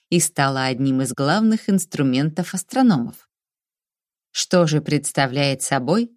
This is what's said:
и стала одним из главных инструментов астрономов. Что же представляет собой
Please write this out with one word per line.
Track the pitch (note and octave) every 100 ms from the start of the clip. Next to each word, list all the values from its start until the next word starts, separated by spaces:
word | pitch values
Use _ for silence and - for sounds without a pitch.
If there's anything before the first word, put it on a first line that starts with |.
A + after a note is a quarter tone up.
| -
и | E3+
стала | - - C3+ C3+
одним | C3 B2 C#3 C3
из | B2+
главных | B2 C#3 G3+ A3 A3 -
инструментов | F#3+ - - C3+ B2+ D#3 D#3 E3+
астрономов. | F#3+ - C4 B3+ C#3+ A#2 - _ _ _ _ _ _ _ _ _ _ _
Что | - - F3+ D#3+
же | D3+
представляет | D3+ D3 - - C3+ C3+ C#3 C3+
собой | - C#3 B2+ G#3 A#3